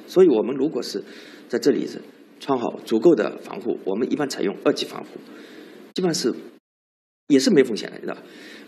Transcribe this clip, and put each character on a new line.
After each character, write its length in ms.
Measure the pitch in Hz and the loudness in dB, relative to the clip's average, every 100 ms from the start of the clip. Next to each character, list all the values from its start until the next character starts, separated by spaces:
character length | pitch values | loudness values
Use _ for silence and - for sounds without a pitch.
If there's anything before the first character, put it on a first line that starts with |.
| - | 0
所 180 | - | 6
以 40 | 190 | 6
我 140 | 113 | 6
们 120 | 104 139 | 2 -2
如 120 | 139 | -2
果 120 | 127 | -4
是 220 | - 101 - - - - - | -6 -8 -10 -16 -20 -20 -8
在 100 | 117 | -2
这 140 | - | 2
里 140 | 101 - | 2 0
是 140 | - - - - - | -8 -16 -20 -20 -12
穿 180 | - 131 | -4 -2
好 220 | 107 - | -2 -6
足 160 | - 113 | -4 2
够 160 | 175 139 | 4 4
的 200 | 82 - | 2 -4
防 220 | - - | -12 -10
护， 160 | 110 - | -6 -6
我 120 | - 95 | -4 -4
们 140 | 127 | -2
一 20 | |
般 140 | 143 139 | -2 -4
采 140 | - | -4
用 140 | 98 95 | -4 -2
二 100 | 147 | -2
级 140 | 135 - | -2 -4
防 160 | - | -10
护， 160 | - - - - - - - - - | -14 -16 -18 -20 -20 -20 -20 -20 -12
基 60 | - | -4
本 140 | 180 | -2
上 0 | |
是 180 | 156 120 87 - - _ _ _ _ _ _ - | 0 -2 -2 -8 -20 _ _ _ _ _ _ 2
也 120 | 139 | 4
是 120 | 135 | 6
没 140 | 170 | 4
风 120 | 120 101 | 4 0
险 140 | - | -8
的， 80 | - | -10
知 80 | - | -10
道 80 | |
吧？ 80 | - - - - - | -10 -14 -20 -20 -20